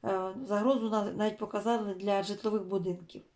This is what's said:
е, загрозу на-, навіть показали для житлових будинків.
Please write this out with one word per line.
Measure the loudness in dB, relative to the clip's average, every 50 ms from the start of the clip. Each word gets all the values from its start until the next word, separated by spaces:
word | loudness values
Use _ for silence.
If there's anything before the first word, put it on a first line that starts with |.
| 0
е, | 0 0 0 0 -4 -6 -8 -4 0
загрозу | 0 2 4 4 4 4 2 2
на-, | 2 0 0 0
навіть | 0 0 0 0 0 -2
показали | -8 -4 -4 -2 0 2 2 2 0 -2 -4
для | -2 0 2 2 2 2
житлових | -2 -4 -2 -2 0 0 0 -2
будинків. | 0 -2 0 0 0 -2 -4 -6 -16 -16 -18 -18 _ _